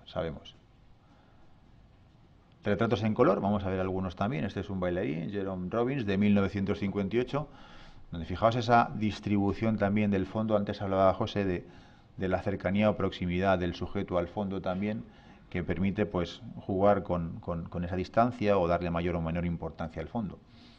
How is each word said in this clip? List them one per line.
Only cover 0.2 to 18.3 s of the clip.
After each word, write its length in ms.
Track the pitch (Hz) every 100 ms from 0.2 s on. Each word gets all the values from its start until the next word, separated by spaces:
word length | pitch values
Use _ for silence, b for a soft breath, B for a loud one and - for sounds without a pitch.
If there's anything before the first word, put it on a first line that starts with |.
| 82 73 - - - - - - b b b b b b - - - - - - - - _ -
Retratos 400 | - 104 113 117
en 100 | 110
color, 280 | 107 143 196
vamos 220 | 98 104
a 60 | 95
ver 100 | 95
algunos 360 | 92 92 92 -
también. 300 | 101 151 98
Este 160 | 101
es 80 | 92
un 100 | 95
bailarín, 500 | 90 87 131 139 90
Jerome 400 | 101 98 92 90
Robbins, 360 | 110 120 143 101
de 120 | 98
mil 160 | 104
novecientos 460 | 101 95 101 98 101
cincuenta 360 | 101 98 95 117
y 40 |
ocho, 280 | 123 139 151 B B B B B B
donde 140 | 85 -
fijaos 300 | - 110 120
esa 360 | 110 120 - 107
distribución 840 | 107 98 - 101 98 95 113 107
también 320 | 101 104 104
del 160 | 98 92
fondo. 320 | 110 110 104
Antes 240 | 101 101
hablaba 320 | 101 98 95
José 320 | 90 107 104 98
de, 200 | 87 - B B B B -
de 100 | 92
la 140 | 90
cercanía 480 | 101 95 90 98 107
o 80 | 98
proximidad 600 | 92 - 90 87 98 92
del 160 | 87 85
sujeto 420 | 90 101 98 90
al 100 | 87
fondo 340 | - 98 95
también, 420 | 92 92 104 110 120 B B B B
que 120 | 90
permite, 440 | 82 85 98 92 104
pues, 340 | 90 85 - - -
jugar 420 | - 95 101 98
con, 360 | - 87 82 -
con, 260 | - 85 82
con 180 | 87
esa 120 | 87 92
distancia 640 | 90 113 123